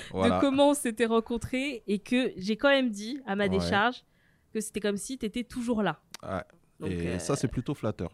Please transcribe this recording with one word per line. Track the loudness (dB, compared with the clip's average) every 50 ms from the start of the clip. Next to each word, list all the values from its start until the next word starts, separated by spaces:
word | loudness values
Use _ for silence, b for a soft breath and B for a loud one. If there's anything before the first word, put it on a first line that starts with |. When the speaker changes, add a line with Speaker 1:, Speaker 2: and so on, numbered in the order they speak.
| B B
Speaker 1:
Voilà. | 0 2 4 4 6
Speaker 2:
de | 4
comment | 4 4 6 6 6 6
on | 6
s'était | 4 0 -4 0 0 2
rencontrés | 4 4 2 2 0 -4 -6 -4 -4 -4 -2 -2 -4 -6 -6 -2
et | -2 -2 -2
que | 0 0 2 2 2 0 -2 -4
j'ai | -2 -2 -2
quand | 4 4 6
même | 6 6 4 0
dit | -2 -4 -8 -8 -8 -8 -6
à | -4 -2
ma | 0 0
Speaker 1:
Ouais. | 2
Speaker 2:
décharge | 2 0 0 2 2 2 2 2 0 -4 -14 _ _ _ _ _ _ _ _ _ -6
que | -6
c'était | -6 -4 -6 -4
comme | -2 -2 -2
si | -2 -6 -8 -8 -6
t'étais | -6 -6 -4 -6 -8
toujours | -6 -6 -6 -2 -2 0 0
là. | 0 0 -2 -4 _ _ -20 -14
Speaker 1:
Ouais. | -8 -6 -6 -6 -6 -10 _ _ _ _ _ _
Speaker 2:
Donc, | -6 -4
Speaker 1:
Et | -4 -2 -2 -2
Speaker 2:
euh, | -4 -4
Speaker 1:
ça, | -2 -2 0
c'est | 0 0 -2
plutôt | -2 -4 -4 -4 -6
flatteur, | -4 -4 -4 -4 -4 -8 -8